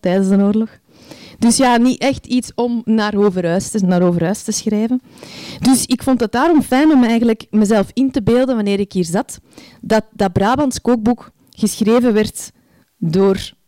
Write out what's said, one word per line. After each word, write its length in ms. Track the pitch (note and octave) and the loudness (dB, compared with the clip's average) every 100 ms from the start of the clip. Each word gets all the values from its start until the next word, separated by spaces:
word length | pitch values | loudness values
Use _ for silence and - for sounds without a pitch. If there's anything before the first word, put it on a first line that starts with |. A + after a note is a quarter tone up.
tijdens 280 | F3+ F#3 F#3+ | 0 0 2
de 80 | G3 | 2
oorlog. 320 | G3+ G#3 A3 - _ _ - - - - | 2 0 -4 -10 _ _ -20 -20 -20 -2
Dus 180 | A3+ A3+ | 0 2
ja, 200 | C4 A#3+ | 2 2
niet 240 | B3 B3+ | 2 0
echt 260 | C#4 C4+ - | -4 -4 -4
iets 260 | B3 - | -4 -4
om 280 | - A#3+ A#3+ | -6 -4 -4
naar 300 | A3+ A3 G#3 | -2 0 0
over 320 | G#3 G#3 F#3 E3+ | 0 0 0 -2
huis 240 | F3 - | -2 -2
te, 140 | A3+ | -2
naar 180 | F#3 F3+ | 0 2
over 220 | F3+ F3 | 2 0
huis 180 | E3 G#3+ | -2 -4
te 100 | - | -6
schrijven. 500 | G#3+ - G#3+ A3+ B3+ - - - - - - | -6 -4 -2 -2 -4 -6 -20 -20 -18 -18 -2
Dus 260 | A#3+ C4 - | 2 2 0
ik 160 | B3+ | -4
vond 180 | - B3+ | 0 0
het 120 | A3 | 0
daarom 300 | A#3+ D#4 D#4+ | 0 2 2
fijn 300 | - B3+ D#4 | 2 2 4
om 120 | D4 | 4
eigenlijk 420 | A#3+ A#3 A#3 A3 - | 4 2 0 -2 -2
mezelf 400 | G#3+ G#3 A3 F#3+ | 0 2 2 0
in 180 | - C4+ | -2 -2
te 120 | B3+ | -2
beelden 320 | G3+ A#3 B3+ | 0 2 2
wanneer 260 | A#3+ G3+ G3+ | 0 -2 -2
ik 120 | G3 | -2
hier 120 | F#3+ | -4
zat, 360 | E3+ F3 C4 - _ - - - | -2 -2 -4 -10 _ -20 -20 -18
dat 240 | - A3 - | -2 -2 -2
dat 200 | - F#3 | -4 -2
Brabants 480 | F3 G3 C4 D4 - | 0 0 0 -2 -2
kookboek 500 | - A#3+ G#3+ A#3+ - _ _ | 0 0 0 -2 -6 _ _
geschreven 640 | - A3 - G#3 A#3 B3 | -4 -4 -2 2 2 2
werd 400 | G#3 G#3+ - - _ _ _ _ _ | 2 -2 -6 -16 _ _ _ _ _
door 560 | E3 E3+ G3 F#3+ - _ | -2 2 2 0 -4 _